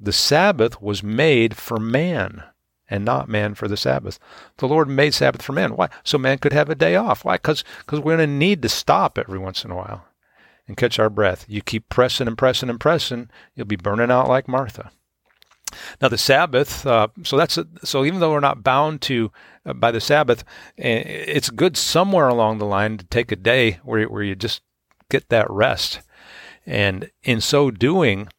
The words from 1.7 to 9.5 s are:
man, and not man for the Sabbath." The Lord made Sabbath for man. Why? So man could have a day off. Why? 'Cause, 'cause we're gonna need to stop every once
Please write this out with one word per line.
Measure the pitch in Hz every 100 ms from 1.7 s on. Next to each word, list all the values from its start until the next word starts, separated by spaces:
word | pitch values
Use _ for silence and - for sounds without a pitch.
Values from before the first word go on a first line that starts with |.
| 113
man, | 110 131 175 151 95 - - _ _ _ -
and | 101
not | 107 135 127
man | 107 104
for | 104 104
the | 104
Sabbath." | - 69 - - - - - -
The | 131
Lord | 156 139
made | 135 147
Sabbath | - 135 -
for | -
man. | 143 156 -
Why? | 87 -
So | - 131
man | 131 135
could | 147
have | 147 151
a |
day | 147 165 180
off. | 220 107 -
Why? | 90
'Cause, | - 151 - - -
'cause | 147
we're | 151
gonna | 165 151
need | 143 175 190
to | 127
stop | - - 170 180 -
every | - 95
once | 95